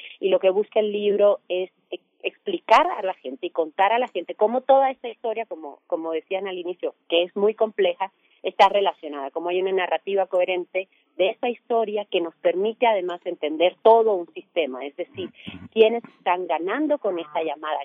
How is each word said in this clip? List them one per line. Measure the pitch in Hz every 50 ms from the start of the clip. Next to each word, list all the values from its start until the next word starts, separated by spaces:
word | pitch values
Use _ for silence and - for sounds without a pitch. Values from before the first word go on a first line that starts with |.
| - - - -
y | - 190
lo | 185 180
que | 190 190
busca | 185 196 208 - - 226
el | 214 214
libro | 202 208 208 202 196 202 202 202 202 - _ -
es | 180 180 185 - _ _ _ _ -
e-, | - _ _ _ _ -
explicar | - - _ _ - 202 170 - - 220 247 311 349 - -
a | 202
la | 190 185
gente | - - 131 131 - -
y | 170
contar | - 170 165 160 - - 190 202 226
a | 240
la | 254 233
gente | - 180 170 - 170
cómo | - 208 214 233 262 254
toda | - 269 269 269 262
esta | 269 - - 240
historia, | 220 - - 233 214 214 226
como, | - 180 160 156 143 139 - _
como | _ 180 160 160 165
decían | 165 160 156 _ 190 190 196 196
al | 185 180
inicio, | 175 175 185 - - 147 - _ _ -
que | 170 170 175
es | 180 -
muy | 202 196 214 214
compleja, | - 226 220 - - 196 180 175 - 196 196 - _ _ _ _ _ -
está | 185 - - 214 -
relacionada, | - 202 196 180 160 - - 151 147 143 135 139
cómo | - 165 165 175
hay | 180 185
una | 185 190 190
narrativa | 185 180 - 165 160 - - 196 196 185
coherente | 175 - 180 180 180 185 180 175 - - 185 190 - _ _ _ _ _
de | - 220 214
esta | 220 - - 247
historia | 233 - _ - 240 226 226 202 208 208 202
que | - - 185
nos | 170 165 -
permite | _ - 180 170 180 196 220 226 - 247
además | 233 220 196 175 180 175 175 -
entender | 185 175 - - 147 156 156 165 180 180 _ -
todo | 220 226 226 226 220 208
un | 180 175 165 _
sistema, | 180 - _ _ 175 156 131 127 127 131
es | 143 -
decir, | - 175 - - 196 180 - - - - - - - - - -
quiénes | 226 220 220 226 240 - - _
están | _ _ 190 175 180 185
ganando | 170 165 151 165 190 214 277 311 294 294 285
con | - 208 185 170
esta | 165 151 147 165 165
llamada | 160 143 151 160 156 151 143 143